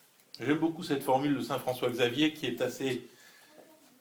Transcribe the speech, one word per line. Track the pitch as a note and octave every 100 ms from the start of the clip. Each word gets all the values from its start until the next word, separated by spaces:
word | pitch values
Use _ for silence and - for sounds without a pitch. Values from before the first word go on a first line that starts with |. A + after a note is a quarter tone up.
| _ _ _ -
J'aime | A#2+ D#3
beaucoup | D#3+ D#3+
cette | F3 C3+
formule | - C3 D3 B2+
de |
saint | A2+ C3
François | B2+ B2 B2
Xavier | A#2 A#2+ C3 D#3
qui | - B2+
est | A#2
assez | B2 - C3+ A#2+ - - - - - - - - - -